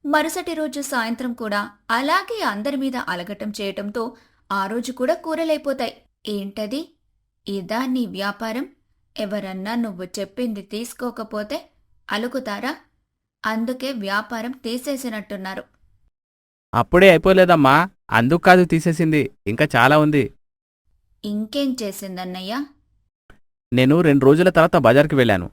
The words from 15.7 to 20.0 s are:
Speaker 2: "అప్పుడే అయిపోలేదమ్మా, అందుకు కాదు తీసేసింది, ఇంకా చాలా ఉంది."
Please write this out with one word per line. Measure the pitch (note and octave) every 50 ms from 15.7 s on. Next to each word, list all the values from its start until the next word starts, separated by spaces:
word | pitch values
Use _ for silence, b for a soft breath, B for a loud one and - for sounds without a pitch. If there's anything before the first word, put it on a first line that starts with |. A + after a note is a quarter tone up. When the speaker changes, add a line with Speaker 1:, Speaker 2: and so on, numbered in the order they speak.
| _ _ _ _ _ _ _ _ _ _ _ _ _ _ _ _ _ _ _ _ -
Speaker 2:
"అప్పుడే | F#3 F3+ _ - F3 F#3+ G3
అయిపోలేదమ్మా, | E3+ D#3 - F#3+ F#3+ F#3 F#3 F3 F3 D#3+ C#3 C3 C#3 D#3 F3 G3 _ _ _ -
అందుకు | - A2+ A#2 B2+ E3 E3+
కాదు | - F#3+ F3+ F#3 F3+
తీసేసింది, | D#3+ E3+ E3 - F3 D#3+ D#3 E3+ D#3+ D#3 D3+ B2+ - _ _ _
ఇంకా | G2+ A2 A#2 D3+ D3+ -
చాలా | - A#2+ C3+ D3
ఉంది." | D#3